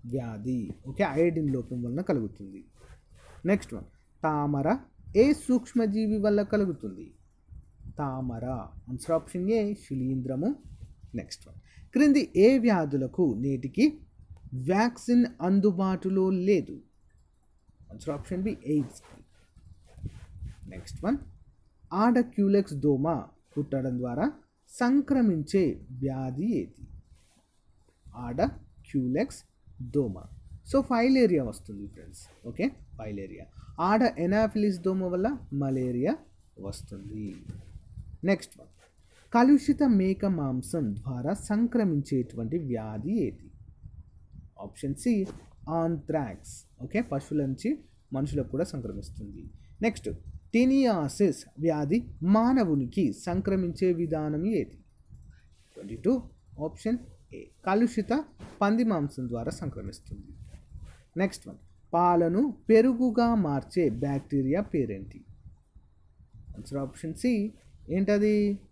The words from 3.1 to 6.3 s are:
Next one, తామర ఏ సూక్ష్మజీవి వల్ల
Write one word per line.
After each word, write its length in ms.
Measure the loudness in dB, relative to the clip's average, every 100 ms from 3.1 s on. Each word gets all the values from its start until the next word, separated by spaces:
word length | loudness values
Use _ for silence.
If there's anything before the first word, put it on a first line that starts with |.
| -20 -20 -8 0
Next 280 | 0 -2
one, 100 | -14 -14 _ _ _
తామర 560 | -2 0 0 0 2 0 -4 -20 -2 4
ఏ 160 | 4
సూక్ష్మజీవి 840 | 4 2 0 0 -2 0 0 0 0
వల్ల 240 | 2